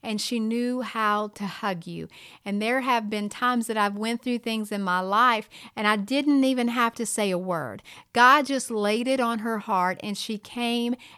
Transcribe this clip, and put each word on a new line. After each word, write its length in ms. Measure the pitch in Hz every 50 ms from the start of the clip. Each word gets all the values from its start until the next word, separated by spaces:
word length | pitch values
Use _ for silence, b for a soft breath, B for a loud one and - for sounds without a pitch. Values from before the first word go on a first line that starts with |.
| -
and 180 | 226 214 208
she 180 | - - 247 233
knew 420 | 220 220 226 240 240 247 247 254
how 480 | 247 214 - 226 220 208 208 208 214 208
to 160 | 208 - 208 196
hug 400 | - - - 208 190 170 165 180
you. 200 | 170 - 160 151 B B B B B B -
And 160 | 202 202 202
there 200 | 214 220 247 262
have 280 | 254 262 247 233 220 208
been 200 | 220 208 208 208
times 360 | - - - 247 247 240 226
that 120 | - 220 220
I've 200 | 208 202 202 202
went 240 | 214 226 233 233
through 180 | - 254 247 233
things 320 | - 233 226 220 214 208
in 120 | 214 202 196
my 160 | 185 180 180
life, 500 | 185 190 196 214 240 254 233 214 214 B B B B B B
and 120 | - 214 208
I 80 | 214
didn't 480 | 214 196 208 262 277 294 294 285 277 262
even 240 | 262 262 247 240 240
have 260 | 240 247 240 233 226
to 100 | - 233
say 260 | 202 - - 214 196
a 60 | 185 175
word. 440 | 185 185 180 165 143 123 98 - B B B B B B -
God 320 | 233 240 247 269 302 285
just 240 | 262 277 262 - -
laid 380 | 240 214 208 208 214 226 240 254
it 140 | 262 269
on 180 | 247 233 233 226
her 200 | 208 233 226 214
heart, 400 | 196 - 214 185 180 180 185 - -
and 120 | 214 202
she 220 | - - - 220 202
came 580 | - - - 240 240 233 233 240 233 240 247 247 B B B